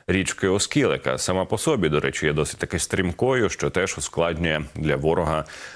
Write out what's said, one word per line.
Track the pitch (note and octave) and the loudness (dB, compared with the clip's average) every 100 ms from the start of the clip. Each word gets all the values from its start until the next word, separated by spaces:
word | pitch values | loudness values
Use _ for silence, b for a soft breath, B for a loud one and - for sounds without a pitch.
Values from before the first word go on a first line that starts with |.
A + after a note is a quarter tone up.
| B | B
річки | F#2+ F2+ - F#2+ | 0 0 0 2
Оскіл, | G2 - D3+ A#2 | 2 2 2 2
яка | C2+ C2 C2+ | 2 -2 -2
сама | - F#2 F#2 | 0 0 0
по | G#2+ | -2
собі, | - C#3 D#2+ | 0 2 2
до | D2 | 2
речі, | C#2 - D2+ | 0 0 0
є | |
досить | D2+ D2 - | 0 -2 -4
таки | - F2 | -4 -4
стрімкою, | - F#2 F2+ F2 B2 C3 G2+ | 0 0 0 0 0 2 0
що | - C#2+ | 0 -2
теж | F#2 F#2 - | 0 -2 -2
ускладнює | - - E2+ D#2+ E2+ D#2 C#2+ D#2 | -4 0 0 2 0 0 -2 -4
для | D2+ C#2 | 0 2
ворога | D2+ E2+ D#2 D#2 D#2 B B | 2 2 2 0 -4 B B